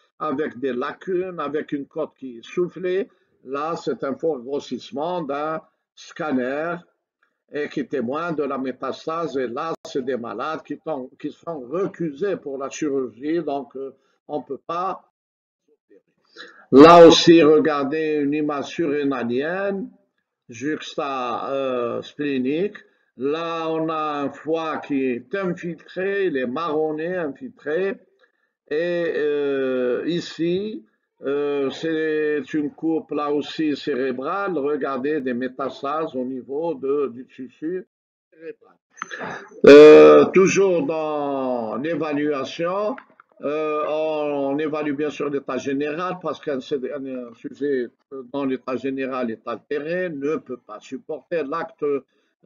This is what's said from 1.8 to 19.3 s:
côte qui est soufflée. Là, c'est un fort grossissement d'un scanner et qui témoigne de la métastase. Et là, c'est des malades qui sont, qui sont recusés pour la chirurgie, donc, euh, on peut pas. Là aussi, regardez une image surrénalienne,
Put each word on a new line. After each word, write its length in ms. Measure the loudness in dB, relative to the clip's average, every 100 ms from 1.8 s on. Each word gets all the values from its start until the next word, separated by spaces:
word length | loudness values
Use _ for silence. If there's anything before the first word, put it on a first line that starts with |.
| -8
côte 260 | -8 -8 -10
qui 200 | -16 -16
est 60 |
soufflée. 640 | -10 -4 -4 -4 -4 -4 -4 _ _ _
Là, 320 | -10 -6 -6 -6
c'est 260 | -6 -4
un 100 | -6 -4
fort 220 | -4 -4
grossissement 800 | -6 -8 -8 -12 -10 -8 -6 -6
d'un 380 | -6 -6 -6 -8 -12 _ _
scanner 800 | -20 -20 -10 -4 -2 -2 -4 -6 -8 -12 _ _ _ _ _ _
et 160 | -8 -6
qui 180 | -6 -6
témoigne 480 | -4 -4 -4 -4
de 100 | -4
la 120 | -4 -4
métastase. 800 | -6 -6 -8 -8 -6 -6 -4 -4
Et 120 | -4
là, 260 | -6 -8 -8
c'est 180 | -6 -6
des 140 | -4 -6
malades 460 | -6 -8 -6 -8
qui 160 | -10 -12 -8
sont, 240 | -8 -8 -12
qui 120 | -12
sont 300 | -12 -12 -10
recusés 760 | -6 -4 -4 -4 -6 -4 -4 -4
pour 200 | -6 -8
la 140 | -8
chirurgie, 720 | -6 -2 -2 -4 -8 -4 -4
donc, 340 | -2 -6 -8 -12
euh, 140 | -14 -14 _ _ -10
on 140 | -10
peut 200 | -8 -12 -8
pas. 360 | -6 -6 -8 _ _ _ _ _ _ _ _ _ -20 _ _ _ -20 -20 -20 6
Là 340 | 12 12 12 12
aussi, 360 | 12 8 8
regardez 760 | 8 6 4 0 -2 -2 -2 0
une 100 | 0
image 360 | -2 -2 -4 -8 -4
surrénalienne, 1120 | -2 -2 -2 -2 -4